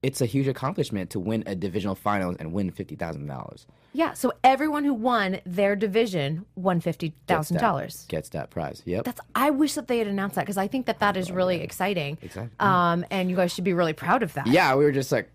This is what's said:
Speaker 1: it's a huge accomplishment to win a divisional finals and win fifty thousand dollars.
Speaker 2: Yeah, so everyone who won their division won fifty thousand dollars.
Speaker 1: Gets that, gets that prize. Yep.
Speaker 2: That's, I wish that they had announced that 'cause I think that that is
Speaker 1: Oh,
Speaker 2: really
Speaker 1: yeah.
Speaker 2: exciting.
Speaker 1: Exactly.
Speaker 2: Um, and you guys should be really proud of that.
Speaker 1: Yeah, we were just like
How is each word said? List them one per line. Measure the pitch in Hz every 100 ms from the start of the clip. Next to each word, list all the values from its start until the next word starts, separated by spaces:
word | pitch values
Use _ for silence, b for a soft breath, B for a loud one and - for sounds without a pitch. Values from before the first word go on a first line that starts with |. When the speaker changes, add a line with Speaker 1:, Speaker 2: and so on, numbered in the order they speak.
Speaker 1:
it's | 135 -
a | 123
huge | 135 135
accomplishment | 127 131 190 143 104 90
to | 107
win | 90 110 104
a |
divisional | 95 98 92 98
finals | 95 104 104 90 90
and | 80
win | 90 95
fifty | - 98 76
thousand | 85 76 73
dollars. | 67 - - - b b
Speaker 2:
Yeah, | 269 320
so | - 254 -
everyone | 254 269 311 294
who | 285
won | 247 233 240 196 185
their | - 175 202 202
division | 214 196 233 180 139 156 196 -
won | 185 175
fifty | 170 165 165 - -
thousand | 170 151 170
dollars. | 226 151 -
Speaker 1:
Gets | - -
that, |
gets | 80 -
that | 78 -
prize. | - 73 - -
Yep. | 90
Speaker 2:
That's, | - - -
I | - 269
wish | 277 294
that | 294 233
they | 240
had | 214
announced | 196 196 190
that | 135
'cause | 196
I | 196
think | 262 247
that | 220
that | 208 190
is | 180
Speaker 1:
Oh, |
Speaker 2:
really | 185 185 175
Speaker 1:
yeah. |
Speaker 2:
exciting. | 156 - 190 190 143 156
Speaker 1:
Exactly. | 85 98 117 -
Speaker 2:
Um, | 202 185 175 175 -
and | 190 185
you | 180
guys | 180
should | -
be | 190
really | 175 170
proud | - 165 240
of | 196
that. | - 117
Speaker 1:
Yeah, | 151 165 131
we |
were | 147
just | 139 131
like | 127 -